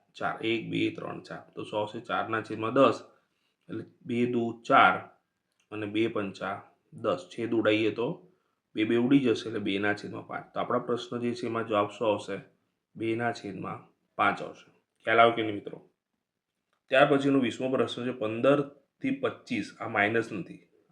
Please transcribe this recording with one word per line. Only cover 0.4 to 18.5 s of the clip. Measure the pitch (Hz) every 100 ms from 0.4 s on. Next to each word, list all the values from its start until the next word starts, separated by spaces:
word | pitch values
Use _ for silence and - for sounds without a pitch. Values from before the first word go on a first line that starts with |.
| 113
એક, | 113 110
બે, | 107 110
ત્રણ, | - - -
ચાર. | - - -
તો | -
સો | - 107
આવશે | 104 117
ચારના | - 95 104 110
છેદમાં | 107 110 110
દસ. | 135 127 - - _ _ _ _ _
એટલે | - 110 - _ -
બે | 120 120
દુ | 120 117 113 -
ચાર | 135 95 90 - _ _ _ _ _ -
અને | 104 101
બે | 107 117
પંચા | 113 98 - 95 101 - _ _
દસ. | - 113 87 -
છેદ | - 117
ઉડાઈએ | 113 107 107 110
તો | 104 123 175 - _ _ _ _
બે | 107
બે | 110 117
ઉડી | 123 139
જશે | 123 107 110
એટલે | 90
બેના | 87 98 104
છેદમાં | 104 - 110 -
પાંચ. | - -
તો | 98
આપણા | 101 123
પ્રશ્ન | 123 117 - 120
જે | 120
છે | 117 120
એમાં | 113 110
જવાબ | 104 104
શું | - 113
આવશે? | 98 - 98 - _ _ _ _ -
બેના | 113 113 120
છેદમાં | - 104 90 95 104 - _ _ -
પાંચ | 101 92
આવશે. | - - - _ _ _
ખ્યાલ | 113 113
આવ્યો | 117
કે | 117
નહીં | 107
મિત્રો? | 101 - - - _ _ _ _ _ _ _ _ _ -
ત્યાર | 131 147 135
પછીનો | 139 139
વીસમો | 117 - 131
પ્રશ્ન | 131 113 - 123
છે. |
પંદર | 123 107 113 131